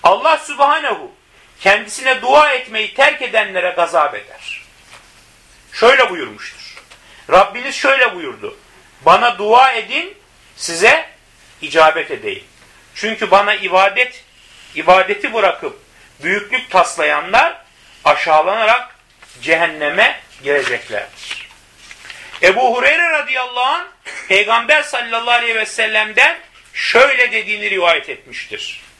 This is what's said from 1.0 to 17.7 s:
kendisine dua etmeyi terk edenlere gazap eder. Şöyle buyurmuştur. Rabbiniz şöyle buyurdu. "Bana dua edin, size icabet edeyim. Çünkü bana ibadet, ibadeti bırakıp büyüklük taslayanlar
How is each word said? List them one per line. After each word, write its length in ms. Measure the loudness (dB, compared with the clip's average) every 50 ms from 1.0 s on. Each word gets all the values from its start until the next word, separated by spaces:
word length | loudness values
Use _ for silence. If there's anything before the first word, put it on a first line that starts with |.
| -10 -18 -20 _ _ _ _ _ _ _ _ _
kendisine 600 | 2 2 2 2 0 -8 -12 -6 -2 -2 -2 -2
dua 300 | 0 4 4 6 6 4
etmeyi 420 | 0 -4 -6 -8 -8 -8 -8 -6 0
terk 280 | 0 2 2 0 -2
edenlere 480 | -10 -2 -2 -2 -2 -2 -4 -4 -4 -2
gazap 440 | 0 -2 -2 0 2 0 0 0 -4
eder. 480 | -10 -14 -16 -20 -20 -16 -16 -16 -16 -16 _ _ _ _ -20 -20 -20 _ _ _ _ _ _ _ _ _ _ _ _ _ _
Şöyle 380 | -4 4 4 4 6 4 2 0
buyurmuştur. 640 | -2 -8 -10 -10 -12 -16 -18 -18 -18 -20 -20 -20 -20 -20 -20 _ -20 _ _ -20 -20 -20 -4 2
Rabbiniz 440 | 4 4 4 4 -2 -10 -10 -8 -8
şöyle 400 | -2 0 0 2 2 2 0 0
buyurdu. 440 | -6 -12 -12 -12 -12 -14 -14 -14 -16 _ _ _ -20 _ _ _ _
"Bana 380 | 2 4 4 4 4 0 -2 -2
dua 340 | 0 4 6 6 6 4
edin, 460 | 2 -2 -8 -6 -8 -8 -8 -8 -16 _ _ _ _ _ _ _ _
size 540 | -12 -10 -10 -4 2 2 4 2 2 -2 -8 -20 _ _ _ _ _ _ _ -20 _
icabet 480 | -14 -2 2 4 4 4 4 0 -6 -6
edeyim. 340 | -10 -8 -8 -8 -10 -10 -14 _ _ _ -20 _ _ _ _ _ _
Çünkü 360 | -8 -6 -6 -4 -4 0 2
bana 240 | 4 4 4 2 -2
ibadet, 720 | -2 -2 0 2 2 2 2 2 0 -2 -2 -4 -20 _ _ _ _ -20 -20 -20 -20 -20 -14 -12
ibadeti 600 | -4 4 4 4 4 4 0 -2 -6 -6 -4 -2
bırakıp 460 | 0 0 0 0 -2 -8 -12 -12 -12 _ _ _ -20 -20 _ _ _
büyüklük 480 | -6 -4 -4 -4 -4 -6 -6 -8 -6 0
taslayanlar 920 | 2 2 2 2 0 -2 -2 0 0 -2 -4 0 2 2 2 2 -2 -8 _ _